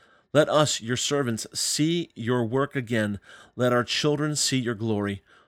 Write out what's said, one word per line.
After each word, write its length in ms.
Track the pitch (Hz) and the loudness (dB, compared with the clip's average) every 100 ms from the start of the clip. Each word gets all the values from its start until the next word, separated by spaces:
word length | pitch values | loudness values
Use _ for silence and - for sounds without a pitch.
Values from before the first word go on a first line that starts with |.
| _ _ _ | _ _ _
"Let 160 | 139 156 | 2 4
us, 320 | 139 147 - | 4 2 0
your 160 | 113 120 | -4 -4
servants, 520 | - 143 127 113 - | -2 -2 -2 -4 -6
see 600 | - - - 156 170 - | -6 -2 0 0 0 -4
your 300 | - 113 123 | -6 -2 0
work 320 | 113 131 139 139 | 0 0 -2 -4
again. 420 | 113 117 104 101 - - - - | -2 0 0 -4 -10 -20 -12 0
Let 160 | 123 | 2
our 100 | 123 | 2
children 540 | 110 - 151 147 151 147 | 2 0 0 0 0 -2
see 220 | - 131 | 0 0
your 180 | 117 104 | 0 -2
glory." 480 | 113 104 101 101 - - | -2 0 -2 -4 -10 -20